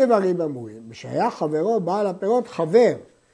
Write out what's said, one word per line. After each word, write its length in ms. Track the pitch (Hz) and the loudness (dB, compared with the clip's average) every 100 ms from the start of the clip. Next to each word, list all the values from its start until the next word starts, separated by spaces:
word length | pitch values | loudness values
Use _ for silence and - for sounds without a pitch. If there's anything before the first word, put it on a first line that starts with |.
| 262 | 4
דברים 340 | 214 190 175 | 4 2 -2
אמורים? 520 | 156 131 113 110 113 | -4 -6 -12 -14 -18
שהיה 380 | 113 123 139 185 | -16 -8 -2 -2
חברו 500 | - 156 151 190 226 | -2 -4 -2 0 -2
בעל 260 | 170 202 202 | -2 -2 -2
הפירות 420 | 180 196 247 - | -4 -2 -2 -2
חבר, 460 | - 160 220 220 139 - _ _ | -4 2 6 6 4 -6 _ _